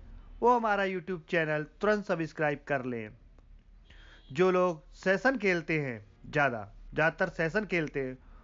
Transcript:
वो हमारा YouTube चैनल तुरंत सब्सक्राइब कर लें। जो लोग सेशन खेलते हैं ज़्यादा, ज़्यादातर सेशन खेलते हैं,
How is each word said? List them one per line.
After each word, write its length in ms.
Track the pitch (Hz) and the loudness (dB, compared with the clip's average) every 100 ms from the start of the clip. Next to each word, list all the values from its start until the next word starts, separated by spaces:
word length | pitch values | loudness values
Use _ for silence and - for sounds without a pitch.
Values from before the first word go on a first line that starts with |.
| - - - - | -16 -18 -18 0
वो 160 | 233 247 | 2 4
हमारा 280 | 226 202 | 4 2
YouTube 360 | 196 185 160 180 - | 0 -2 -6 -8 -2
चैनल 360 | 175 156 151 151 - | 0 2 0 -4 -2
तुरंत 240 | 208 214 196 | 0 0 0
सब्सक्राइब 580 | 175 160 - 151 143 - | -2 -4 -2 -2 -2 -2
कर 180 | 143 123 | -4 -2
लें। 240 | 120 107 110 - - - - - - - - - - - | -6 -8 -14 -20 -20 -20 -20 -20 -20 -20 -20 -20 -20 -6
जो 180 | 135 185 | 2 4
लोग 300 | 185 180 160 - | 4 2 0 -10
सेशन 440 | - 190 190 247 269 | -4 0 2 2 2
खेलते 420 | 196 175 160 160 | 2 0 0 -2
हैं 180 | 139 113 104 - - | -2 -6 -12 -20 -6
ज़्यादा, 320 | 151 143 117 101 - - | 0 2 0 -8 -16 -8
ज़्यादातर 360 | 139 156 160 185 | 0 2 2 -2
सेशन 360 | - 160 180 202 | -2 -2 -2 -2
खेलते 400 | 180 151 143 131 | -2 -2 -4 -6
हैं, 120 | 131 - - | -8 -16 -20